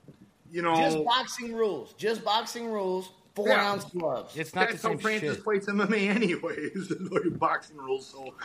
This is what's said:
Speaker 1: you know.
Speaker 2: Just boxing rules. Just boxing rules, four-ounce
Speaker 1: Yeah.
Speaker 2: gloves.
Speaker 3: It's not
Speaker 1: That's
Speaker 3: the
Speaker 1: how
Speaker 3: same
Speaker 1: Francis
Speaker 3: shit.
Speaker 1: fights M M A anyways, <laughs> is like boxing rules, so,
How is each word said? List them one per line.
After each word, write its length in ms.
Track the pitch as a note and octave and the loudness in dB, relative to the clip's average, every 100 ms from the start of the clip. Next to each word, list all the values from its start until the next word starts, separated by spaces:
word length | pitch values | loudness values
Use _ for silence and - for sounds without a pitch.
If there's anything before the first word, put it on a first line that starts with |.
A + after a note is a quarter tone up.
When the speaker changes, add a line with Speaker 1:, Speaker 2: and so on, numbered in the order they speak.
| - - - _ - | -20 -20 -20 _ -10
Speaker 1:
you 100 | E3+ | -2
know. 140 | E3+ E3 | 2 4
Speaker 2:
Just 280 | D#3+ D#3 D3+ | 4 4 2
boxing 500 | B3+ B3+ - A#3 A3+ | 2 0 -8 -6 0
rules. 380 | G#3+ D3+ G#2+ | 0 0 -8
Just 300 | - G#3 A3 | -4 -2 -2
boxing 440 | G3+ A3 A3+ A#3+ A#3 | 0 0 0 -8 -4
rules, 440 | G#3+ F#3 F#3 F#3 - _ - | -2 -2 -2 -6 -18 _ -2
four-ounce 500 | G#3 G3+ G3+ - - | 4 4 4 -2 -4
Speaker 1:
Yeah. 60 | F3 | -4
Speaker 2:
gloves. 340 | D#3 A#2+ - D3 | -2 -2 -6 -8
Speaker 3:
It's 180 | D#3 F#3 | -6 0
not 140 | A3 | 0
Speaker 1:
That's 120 | F#3 | 2
Speaker 3:
the 60 | A3 | -2
Speaker 1:
how 40 | - | 0
Speaker 3:
same 40 | |
Speaker 1:
Francis 360 | G#3+ G#3+ D3+ - | 0 0 -2 -2
Speaker 3:
shit. 80 | G#3+ | 0
Speaker 1:
fights 240 | G3+ G3+ | 0 2
M 100 | G3+ | 0
M 140 | G3 | 4
A 160 | A3 G3 | 4 4
anyways, 640 | G3+ F#3+ D#3 E3 D3+ D3+ G3 | 4 2 2 -2 -4 -6 -6
<laughs> 0 | |
is 360 | F3+ D#3+ F3+ | -6 -6 -2
like 260 | F3+ F3 - | 0 0 0
boxing 380 | D#3 D#3 - D3+ | 0 0 -4 -14
rules, 300 | C3+ C3+ C3 | -4 -4 -6
so, 240 | C3+ C3 - | -14 -14 -10